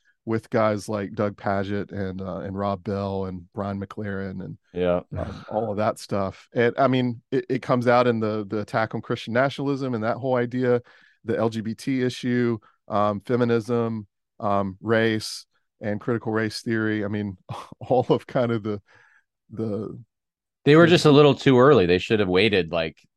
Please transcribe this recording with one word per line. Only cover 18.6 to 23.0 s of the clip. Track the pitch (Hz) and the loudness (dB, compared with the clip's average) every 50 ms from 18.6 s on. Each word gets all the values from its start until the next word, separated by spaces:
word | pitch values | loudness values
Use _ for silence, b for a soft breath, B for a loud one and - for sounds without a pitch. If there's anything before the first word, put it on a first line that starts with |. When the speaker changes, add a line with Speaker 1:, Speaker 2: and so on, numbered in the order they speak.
| 101 | -4
Speaker 1:
the, | 110 104 101 b b b b b b b b b b _ _ _ _ | -6 -8 -8 b b b b b b b b b b _ _ _ _
the | 113 107 110 110 101 107 104 - - 120 117 _ _ _ _ _ _ _ _ _ _ _ - | -10 -8 -6 -6 -6 -6 -6 -10 -12 -14 -18 _ _ _ _ _ _ _ _ _ _ _ 4
Speaker 2:
They | 135 147 | 6 8
were | 160 170 | 8 8
Speaker 1:
the | 160 | 8
Speaker 2:
just | 175 160 - | 6 6 6
a | 151 | 8
little | 139 147 147 143 135 | 8 10 8 8 6
too | - - 147 131 120 | 4 4 6 6 8
early. | 127 143 143 107 90 | 8 8 8 6 6
They | 85 90 90 | 6 4 2
should | - - 113 104 | 2 2 0 2
have | 104 92 | 2 2
waited, | 90 92 104 110 101 92 85 80 | 4 4 4 4 4 2 2 0
like, | 87 85 82 80 - _ | 0 -2 -2 -2 -6 _